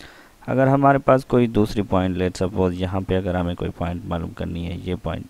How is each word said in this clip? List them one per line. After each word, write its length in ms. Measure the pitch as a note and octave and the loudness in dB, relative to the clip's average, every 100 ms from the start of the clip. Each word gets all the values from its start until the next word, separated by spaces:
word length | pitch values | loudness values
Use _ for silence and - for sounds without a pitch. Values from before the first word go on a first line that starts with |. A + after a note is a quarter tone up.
| - - - _ - | -20 -20 -20 _ -4
अगर 200 | B2 C3 | 2 4
हमारे 300 | C#3 C#3 C#3 | 4 6 4
पास 260 | C#3 C3 | 4 2
कोई 220 | - B2+ A#2+ | 4 2 2
दूसरी 360 | G#2+ G#2 A2+ | 2 0 0
point, 360 | G2 F#2 F#2 F2+ | 0 2 2 0
let's 240 | F#2 - | -2 0
suppose 300 | F#2 F#2+ F#2 | -4 0 0
यहाँ 300 | F2+ F#2 F#2+ | 0 -4 -4
पे 120 | F#2+ | -2
अगर 220 | F#2 F#2+ F2+ | -2 0 -2
हमें 200 | F2 F2 | -2 -4
कोई 120 | E2+ | -6
point 360 | - E2+ F2 | -4 -6 -6
मालूम 260 | G2 E2+ F2 | -6 -6 -6
करनी 340 | - F2 E2+ | -8 -8 -6
है, 160 | E2+ F2 | -8 -8
ये 140 | F#2+ | -6
पॉइंट, 320 | F2+ - D#2+ - | -6 -6 -8 -10